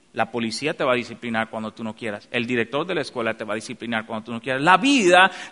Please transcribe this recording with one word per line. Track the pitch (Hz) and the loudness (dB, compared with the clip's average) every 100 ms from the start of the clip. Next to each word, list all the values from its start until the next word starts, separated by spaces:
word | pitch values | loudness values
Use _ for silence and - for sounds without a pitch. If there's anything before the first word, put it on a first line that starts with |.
| _ | _
la | 120 113 | -2 -2
policía | 120 113 113 143 | 0 -4 -4 -6
te | - | -2
va | 147 | 0
a | 123 | 0
disciplinar | 110 110 120 113 113 | -2 -10 -4 -4 -4
cuando | 110 110 | -4 -8
tú | - | -8
no | 113 107 | -10 -8
quieras, | 113 104 - | -8 -8 -6
el | 123 120 | -4 -2
director | 123 113 139 180 | 0 0 -2 -4
de | |
la | 175 | -4
escuela | 135 127 113 110 | -4 -4 -4 -4
te | |
va | 107 | -4
a | 110 | -6
disciplinar | - 110 117 113 107 | -6 -10 -4 -4 -4
cuando | 110 113 | -8 -8
tú | |
no | 117 | -10
quieras. | 135 131 | -4 0
La | 156 185 | 4 4
vida | 262 277 180 180 185 - - | 6 4 6 8 6 4 -10